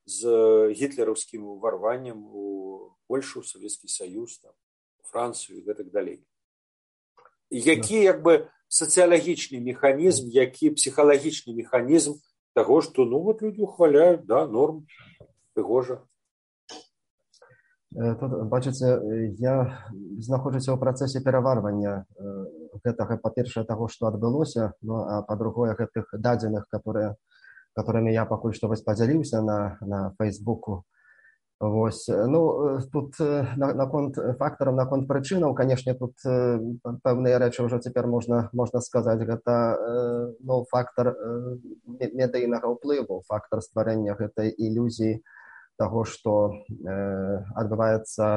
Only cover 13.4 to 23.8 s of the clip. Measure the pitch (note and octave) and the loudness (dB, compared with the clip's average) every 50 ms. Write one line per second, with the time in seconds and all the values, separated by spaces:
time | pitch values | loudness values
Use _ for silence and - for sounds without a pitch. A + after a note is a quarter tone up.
13.4 | G#3+ G#3+ G3 G#3+ G3+ F#3 - - E3+ D3+ C#3+ D3 E3+ F3+ E3+ D3+ - G2 A2 C3 | -2 -6 -4 -4 -4 -2 2 4 6 6 8 8 8 8 6 4 2 0 2 2
14.4 | G#2+ - G#2+ B2 D3 D#3 D#3+ D#3 - - - - - - - - - _ _ _ | 2 2 2 2 2 2 0 -2 -12 -20 -20 -20 -20 -20 -20 -20 -20 _ _ _
15.4 | _ _ - A2 F#2+ G2 A#2 C3 B2 B2+ B2+ - - _ _ _ _ _ _ _ | _ _ -4 -4 -2 0 0 0 0 -2 -6 -10 -12 _ _ _ _ _ _ _
16.4 | _ _ _ _ _ - - - - _ _ _ _ _ _ _ _ _ _ _ | _ _ _ _ _ -20 -20 -20 -20 _ _ _ _ _ _ _ _ _ _ _
17.4 | _ - _ _ _ _ _ _ _ - - A#2 A#2 A#2 A2+ - C3+ B2+ B2+ F2+ | _ -20 _ _ _ _ _ _ _ -14 -8 -4 -2 -2 -2 -2 -4 -6 -4 -4
18.4 | A2 A2 B2+ B2+ C3 C3+ C3 C3 B2+ B2 B2 - G#2+ G#2+ A2 A2+ A2+ G#2+ F#2+ A2 | -4 -2 -2 0 0 -2 -2 0 2 2 2 2 0 -2 -2 -2 -2 -4 -2 -2
19.4 | A#2+ B2+ C3+ C3 B2 B2+ - - - - G#2 G2 G2+ F2 G2+ A2 A2+ B2 C3+ B2+ | 0 2 2 2 2 0 -4 -8 -14 -16 -16 -14 -14 -12 -12 -10 -4 -2 -2 -2
20.4 | C3+ C#3 C3 C3 C3 C3+ C3 B2+ C3 C3 B2 - C#3 C3 C3 C3 C3+ C3+ C3 B2+ | 0 -2 -2 -2 -2 -2 -2 0 0 0 0 0 -2 -4 -4 -2 0 2 4 4
21.4 | A#2+ C3+ B2+ A2 G2+ G#2 G#2 G#2 G2+ G2+ G2+ G2 F#2+ _ _ - G2+ G2+ G2 G2 | 4 4 2 2 0 0 -2 -2 -2 -2 -4 -6 -8 _ _ -14 -12 -10 -10 -10
22.4 | F#2+ - - - - - - G#2 - A#2+ A#2 - G#2 G2+ A#2 - - A2 A2 B2 | -10 -12 -14 -16 -18 -18 -12 -6 -4 -2 -2 -2 -2 -2 -2 -2 -4 -4 -2 -2
23.4 | A#2+ B2+ - A2+ A2 - A2 G#2+ | -4 -4 -4 -6 -4 -4 -4 -4